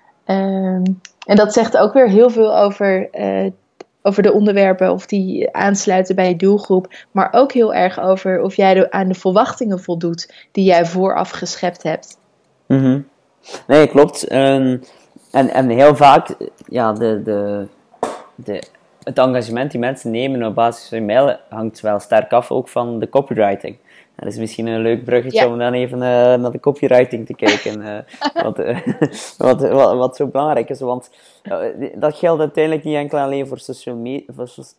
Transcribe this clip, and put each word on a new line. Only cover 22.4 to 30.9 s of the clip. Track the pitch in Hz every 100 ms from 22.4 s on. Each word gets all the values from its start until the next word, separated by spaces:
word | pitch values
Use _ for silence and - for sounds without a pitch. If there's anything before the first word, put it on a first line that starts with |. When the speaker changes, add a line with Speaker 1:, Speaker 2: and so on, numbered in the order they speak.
| -
Speaker 2:
ook | 127 123
van | 120 120 117
de | 107
copywriting. | 135 131 110 101 98 - - _ _ _ -
Dat | -
is | 113
misschien | 110 - 113
een | 113
leuk | 113 117
bruggetje | 120 120 127 214
Speaker 1:
Ja. | 127
Speaker 2:
om | 120
dan | 120
even, | 123 123 123
eh, | 123 123 123 123
naar | 123
de | 123
copywriting | 143 143 139 123 120 117 110
te | -
kijken. | 107 104 107 107
Eh, | 107 104 - -
Speaker 1:
<laughs> | 285 330
Speaker 2:
want, | - -
eh, | - 120 240 - 143
<laughs> | - - -
wat, | 127 127
wat, | 139 135 113 123
wat | 127 -
zo | 139
belangrijk | 135 151 135 120
is. | 131
Want, | 127